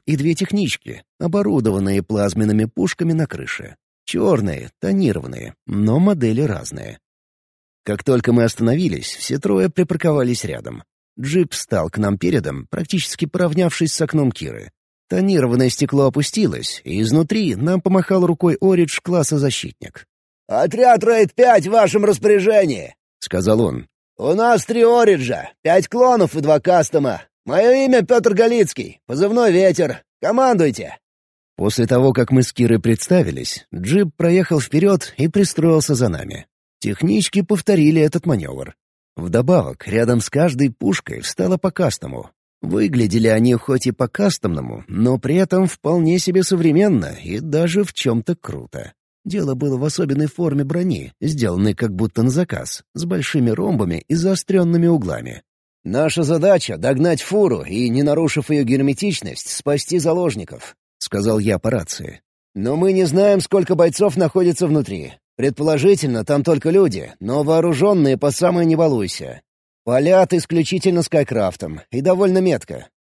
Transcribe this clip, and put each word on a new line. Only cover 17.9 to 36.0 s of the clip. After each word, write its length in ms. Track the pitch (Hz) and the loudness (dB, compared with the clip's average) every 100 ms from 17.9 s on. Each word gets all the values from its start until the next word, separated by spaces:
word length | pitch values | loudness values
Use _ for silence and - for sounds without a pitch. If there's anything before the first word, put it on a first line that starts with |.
| 190 - 190 | -2 2 0
рукой 320 | 175 160 175 151 | 2 2 0 2
Оридж 400 | 190 180 165 - | 2 2 0 -4
класса 360 | - 175 147 151 | -2 -2 0 0
«Защитник». 680 | 139 - 127 - - - _ _ _ _ - | -2 -4 -10 -16 -20 -20 _ _ _ _ -4
«Отряд 560 | 113 156 220 247 226 | -2 0 2 4 4
Рейд 300 | 214 226 202 | 4 2 2
пять 320 | - 247 220 160 | 4 4 4 4
в 40 | |
вашем 340 | 226 202 208 | 2 4 2
распоряжении», — 920 | 208 151 208 208 190 214 180 107 67 _ _ _ | 2 2 2 2 4 4 2 -2 -10 _ _ _
сказал 420 | - 95 92 110 | -6 -2 2 2
он. 280 | 104 62 62 _ _ - | 2 -4 -12 _ _ 0
«У 160 | 127 | 2
нас 300 | 190 233 226 | 4 4 2
три 200 | - 233 | 2 2
Ориджа, 640 | 233 240 226 175 123 90 - _ | 4 6 6 4 0 -6 -10 _
пять 260 | - 185 - | 2 2 2
клонов 480 | 240 254 240 185 156 | 2 4 4 2 0
и 40 | |
два 200 | 143 151 | 2 2
кастома. 640 | - 175 151 156 135 85 - _ | 4 2 2 0 0 -4 -12 _
Моё 400 | - 165 233 262 | -2 2 4 4
имя 180 | 269 254 | 4 2
Пётр 320 | 185 247 214 | 4 2 4
Галицкий, 640 | 185 233 240 175 - 101 - - | 4 4 4 0 -2 -12 -14 -10
позывной 460 | 131 202 233 226 | -2 0 2 4
«Ветер». 500 | 175 190 180 151 - _ _ | 4 4 2 -2 -4 _ _
Командуйте». 800 | 151 233 262 214 156 110 76 - _ _ _ _ _ - | -2 2 2 4 2 0 -12 -16 _ _ _ _ _ -4
После 300 | 98 - 117 | -2 0 2
того, 260 | 123 135 | 4 4
как 180 | 127 120 | 2 2
мы 120 | 131 | 2
с 100 | 123 | 0
Кирой 280 | - 117 113 | 0 2 2
представились, 840 | 117 113 - 180 98 65 60 - _ | 2 -2 2 0 0 -4 -10 -12 _
джип 400 | - 95 185 180 - | -10 0 0 0 0
проехал 440 | 170 180 170 156 | 0 2 2 -2
вперёд 540 | 120 156 196 185 - - | 0 0 2 0 -2 -4
и 120 | 156 | -2
пристроился 640 | 202 190 - 165 156 135 | 2 0 0 2 2 2
за 140 | 131 | 0